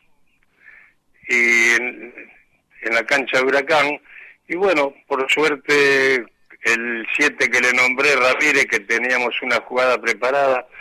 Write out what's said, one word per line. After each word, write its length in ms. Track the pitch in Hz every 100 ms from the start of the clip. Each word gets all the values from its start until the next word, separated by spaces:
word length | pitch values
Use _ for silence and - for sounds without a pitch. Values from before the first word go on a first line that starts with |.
| _ _ _ _ _ _ - - - _ _ _ -
y 420 | 123 120 117 117
en, 420 | 117 123 120 - - 117 _ _ _ _ -
en 120 | 110
la 100 | 113 113
cancha 320 | 143 123 131
de 60 | 131
Huracán, 540 | 139 139 156 143 147 - - - - -
y 80 | 170
bueno, 380 | 196 156 139 139 -
por 220 | 135 131
suerte, 840 | - 156 143 - 143 143 135 135 131 113 _ _ -
el 440 | 117 117 120 117 107 -
siete 340 | 147 - 131
que 120 | 120
le 100 | 123
nombré, 420 | 123 127 127 143 135
Ramírez, 500 | 127 127 151 139 131
que 140 | 113
teníamos 520 | 101 117 123 127 120 -
una 160 | 127 117
jugada 380 | - 123 127 120
preparada, 640 | 117 117 123 139 139 127 - -